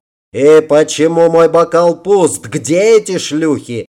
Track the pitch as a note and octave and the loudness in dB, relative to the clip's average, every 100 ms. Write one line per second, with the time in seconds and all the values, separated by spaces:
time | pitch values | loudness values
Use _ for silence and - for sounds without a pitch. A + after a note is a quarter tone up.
0 | - _ _ A2+ C#3+ D#3 D#3 D3 D#3 - | -12 _ _ -2 4 4 4 0 0 -2
1 | D#3+ E3 E3 E3 E3 E3 E3 E3 F3 E3 | -2 2 2 2 2 2 0 0 0 -2
2 | F#3 G3+ D#3 A2+ A2 D3+ A#2 F3 G#3+ A3 | -2 0 0 -4 -10 -10 -4 0 2 2
3 | - F3 - D3+ D#3+ B2+ - A#2 - _ | 0 -8 -6 -4 -4 -4 -8 -12 -12 _